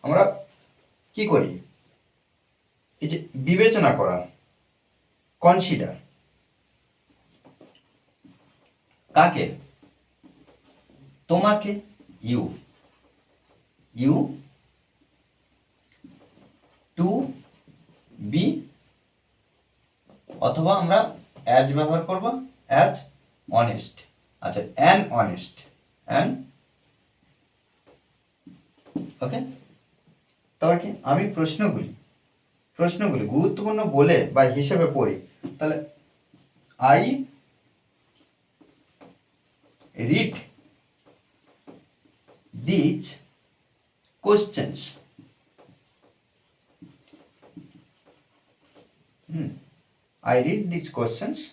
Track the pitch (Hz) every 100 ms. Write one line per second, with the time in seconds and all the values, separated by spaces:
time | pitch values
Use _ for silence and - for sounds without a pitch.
0 | 135 175 190 - - _ _ _ _ _
1 | _ - 214 151 - 92 - _ _ _
2 | _ _ _ _ _ _ _ _ _ _
3 | 156 170 - 131 135 185 226 214 156 -
4 | 92 90 90 _ _ _ _ _ _ _
5 | _ _ _ _ 170 180 - - - -
6 | _ _ _ _ _ _ _ _ _ _
7 | _ _ _ _ - _ - _ _ _
8 | _ _ - _ _ _ _ _ _ _
9 | _ - 175 - - - - _ _ _
10 | _ _ - _ _ _ _ _ _ _
11 | - _ _ 175 208 208 202 202 - _
12 | - - 113 120 90 - _ _ _ _
13 | _ _ _ _ _ _ _ _ _ 117
14 | 131 160 - - - _ _ _ _ _
15 | _ _ _ _ _ _ _ _ _ _
16 | - - _ _ _ _ _ _ _ -
17 | 180 226 262 - - _ _ _ _ _
18 | _ - 101 147 214 - - _ _ _
19 | _ _ _ _ _ _ _ _ _ _
20 | _ _ _ - - - 165 196 170 208
21 | - - - - 113 127 135 143 151 165
22 | 170 185 226 262 - _ - 139 139 139
23 | - _ _ _ - 113 117 - - -
24 | - _ _ _ - - - - 156 196
25 | 156 120 95 90 - - - _ _ _
26 | - - - 269 - _ _ _ _ _
27 | _ _ _ _ _ _ _ _ _ _
28 | _ _ _ _ - - _ _ - -
29 | - - - 185 262 - _ _ _ _
30 | _ _ _ _ _ _ 160 175 - -
31 | 135 - 202 - 160 - 196 123 - -
32 | _ _ _ _ _ _ _ - 175 175
33 | 196 127 104 135 190 196 208 214 - 196
34 | 208 170 - 135 127 143 139 180 160 135
35 | 107 95 - _ - - 156 - - _
36 | _ _ _ _ _ _ _ - 131 -
37 | - 269 - _ _ _ _ _ _ _
38 | _ _ _ _ _ _ _ _ _ _
39 | - _ _ _ _ _ _ _ _ -
40 | 120 156 - - - _ _ _ _ _
41 | _ _ _ _ _ _ - - _ _
42 | _ _ _ _ _ 113 127 196 - -
43 | - - _ _ _ _ _ _ _ _
44 | _ _ 202 208 - - - - - -
45 | _ - - _ _ _ - _ _ _
46 | _ _ _ _ _ _ _ _ - _
47 | _ _ _ _ - - - - _ _
48 | _ _ _ _ _ _ _ - _ _
49 | _ _ - 160 143 - _ _ _ _
50 | _ _ 117 123 135 208 185 170 - 127
51 | 113 - - - -